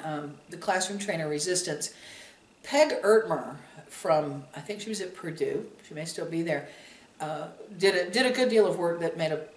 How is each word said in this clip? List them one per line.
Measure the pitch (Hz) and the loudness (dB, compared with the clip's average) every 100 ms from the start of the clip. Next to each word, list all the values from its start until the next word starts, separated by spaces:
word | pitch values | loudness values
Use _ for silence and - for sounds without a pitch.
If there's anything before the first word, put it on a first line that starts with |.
| 156 | -6
um, | 151 147 - - | -6 -8 -12 -14
the | 165 | -6
classroom | - 185 - 202 | 0 0 0 -4
trainer | 202 170 151 | -4 -2 -2
resistance. | 147 175 180 170 147 - - - - - - _ _ | -2 0 0 -2 -4 -6 -10 -18 -20 -20 -20 _ _
Peg | - 285 302 254 | 0 4 6 4
Ertmer | 196 220 220 - - 151 - - - | 6 6 6 -2 -4 -12 -16 -20 -18
from, | - 185 156 147 139 139 - | -4 2 2 2 -4 -10 -12
I | |
think | - 208 | -10 -8
she | 220 | -6
was | 202 | -6
at | 180 - | -8 -8
Purdue, | 170 - 139 143 - - - | -10 -4 -2 -2 -6 -14 -14
she | 156 | -10
may | 165 | -8
still | - 160 | -6 -4
be | 165 | -2
there, | 165 147 - - - - - - | 0 -2 -4 -16 -20 -20 -20 -10
uh, | 156 151 165 - - 185 | -8 -6 -8 -12 -16 2
did | 190 180 | 4 4
a, | 175 | 2
did | 233 262 | 2 2
a | |
good | 247 254 | 4 4
deal | 220 190 | 6 6
of | 170 | 4
work | 170 170 | 0 0
that | 165 160 | -2 -2
made | 160 | -2
a, | 156 - | -2 -6